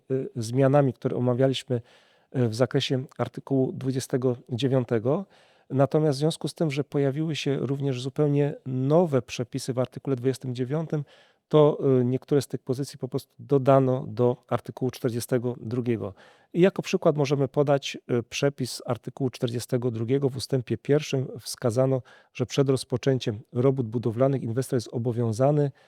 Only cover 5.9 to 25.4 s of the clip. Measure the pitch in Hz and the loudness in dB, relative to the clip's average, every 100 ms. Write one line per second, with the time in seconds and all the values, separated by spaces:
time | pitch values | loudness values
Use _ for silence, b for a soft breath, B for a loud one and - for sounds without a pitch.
5.9 | 156 156 131 151 - 156 - 160 139 - | 4 2 2 0 -2 -6 -2 -2 -2 -4
6.9 | 147 139 139 160 143 143 135 123 139 139 | 0 0 -2 -4 -4 -2 -2 -2 -2 -2
7.9 | 123 131 - 147 143 143 - 131 127 135 | -4 -4 0 2 2 0 -2 -6 -2 2
8.9 | 160 180 131 - - 120 131 - 120 123 | 4 4 0 -2 -8 -8 -8 -4 -4 -4
9.9 | - - 123 127 123 131 120 123 156 160 | -4 -4 -2 -2 -2 -6 -6 -4 -4 -2
10.9 | 151 139 b b b - 151 151 - 139 | -4 -6 b b b 2 6 6 4 4
11.9 | 127 123 131 - 147 - 127 - 127 139 | 4 4 0 0 0 0 -6 -4 -4 -6
12.9 | - 127 139 - - 117 143 127 135 127 | -8 -8 -8 -10 -10 0 2 6 6 4
13.9 | 127 - 107 123 123 - 120 - - 127 | 0 -4 0 0 0 -4 -6 -6 -4 -4
14.9 | - 127 117 - 127 123 117 113 120 120 | -2 -4 -4 -2 -2 -2 -6 -6 -4 -2
15.9 | 110 101 - b b b 175 190 - - | -2 -4 -10 b b b 2 2 2 -4
16.9 | 190 165 151 139 139 131 143 139 139 - | 0 2 2 2 2 0 2 2 2 -2
17.9 | - - 123 - - 143 143 123 - - | -10 -2 -2 -2 -2 -2 -2 -8 -6 -6
18.9 | 120 - - 131 - 123 120 - 127 123 | -6 -6 -4 -4 -2 -4 -4 -4 -2 -2
19.9 | 110 113 139 139 120 - 131 - 113 - | -2 -2 0 0 -4 -4 -4 -2 -4 0
20.9 | 147 147 135 127 120 - - 123 113 131 | 0 0 -4 -4 -10 -12 -4 -2 2 2
21.9 | 131 - B B - 123 - 139 131 - | 0 -4 B B -6 -2 0 2 2 0
22.9 | 123 139 127 120 107 - 120 135 135 110 | -2 0 0 -2 -6 -6 0 2 2 -2
23.9 | 120 117 110 135 135 117 117 127 127 - | -2 -2 2 2 0 -2 -4 -2 -4 -4
24.9 | 127 120 113 117 107 | -4 -4 -2 -2 2